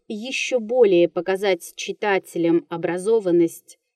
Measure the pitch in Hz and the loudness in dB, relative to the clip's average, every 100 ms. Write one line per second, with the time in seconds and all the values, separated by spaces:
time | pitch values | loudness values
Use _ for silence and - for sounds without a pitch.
0 | - 214 247 277 - 254 214 254 208 175 | -12 -10 -8 -8 -4 -4 -2 2 4 6
1 | 170 180 170 190 202 180 - - - 190 | 4 0 -4 -2 0 -2 -4 -12 -12 -6
2 | 208 190 - - 170 170 - 170 165 180 | -2 -2 -2 -2 0 0 0 -6 -4 -4
3 | 190 226 190 170 165 - - - _ | 0 0 2 2 2 -2 -18 -20 _